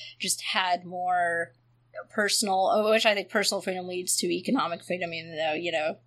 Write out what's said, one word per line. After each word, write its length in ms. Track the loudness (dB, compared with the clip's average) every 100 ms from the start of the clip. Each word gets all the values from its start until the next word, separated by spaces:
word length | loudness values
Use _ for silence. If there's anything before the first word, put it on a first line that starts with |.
| -16 -8
just 220 | -4 -4
had 420 | -2 0 2 0
more 720 | -2 -4 0 2 2 0 -4 _ _ _ _ -16 -8
personal, 800 | -2 2 2 2 2 4 4 6
which 160 | 6 4
I 80 |
think 160 | 2 0
personal 320 | 0 0 0
freedom 260 | -2 -6 -6
leads 280 | -6 -2 -2
to 100 | 0
economic 560 | -2 0 0 0 -4
freedom, 300 | -6 -4 -4
even 240 | -8 -10 -4
though, 160 | -2
you 180 | 0 -2
know, 260 | 0 -2 -4